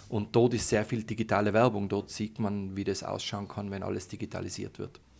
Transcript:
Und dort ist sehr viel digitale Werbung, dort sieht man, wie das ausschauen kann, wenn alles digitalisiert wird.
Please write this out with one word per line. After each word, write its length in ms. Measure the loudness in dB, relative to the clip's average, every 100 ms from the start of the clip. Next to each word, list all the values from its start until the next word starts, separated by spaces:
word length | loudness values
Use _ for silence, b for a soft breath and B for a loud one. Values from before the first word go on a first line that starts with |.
| -4
Und 280 | -4 2 4
dort 180 | 6
ist 140 | 4 2
sehr 160 | 2
viel 180 | 2 -2
digitale 500 | -4 -4 2 4 6
Werbung, 360 | 6 6 4 0
dort 220 | -2 -2
sieht 280 | -4 -6 -2
man, 380 | -2 -2 -4 -2
wie 80 |
das 180 | -2 -2
ausschauen 460 | -4 -6 -4 -6 -6
kann, 240 | -6 -6
wenn 100 | -4
alles 240 | -4 -4 -6
digitalisiert 720 | -8 -8 -6 -6 -6 -8 -8
wird. 220 | -12 -12 -20 b